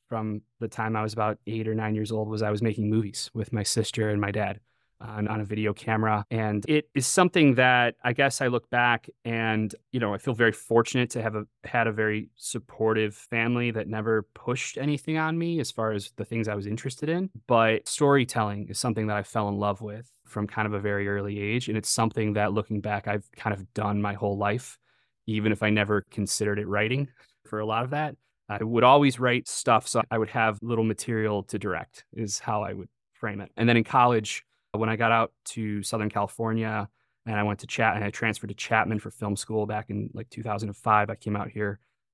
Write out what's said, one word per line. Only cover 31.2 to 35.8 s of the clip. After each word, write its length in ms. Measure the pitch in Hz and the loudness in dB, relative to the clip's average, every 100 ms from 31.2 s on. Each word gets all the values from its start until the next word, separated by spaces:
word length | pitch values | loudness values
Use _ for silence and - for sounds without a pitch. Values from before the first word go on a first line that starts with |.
| 107 104 | 0 -2
to 140 | 95 104 | -4 -6
direct, 460 | 101 82 - - - | -4 -6 -8 -18 -16
is 280 | 117 107 - | -8 -6 -6
how 220 | - 107 | -4 -4
I 120 | 98 | -4
would 140 | 98 90 _ _ | -8 -14 _ _
frame 260 | - 110 101 | -10 -8 -8
it. 100 | 98 - | -10 0
And 100 | 117 | 4
then 120 | 117 | 4
in 60 | |
college, 600 | 110 135 123 117 104 - _ _ _ | 4 4 6 4 -2 -10 _ _ _
when 180 | 104 110 | -4 -2
I 60 | 110 | 0
got 160 | 113 | 2
out 200 | 113 113 _ - | 4 2 _ -12
to 360 | - 107 104 | -8 -4 -4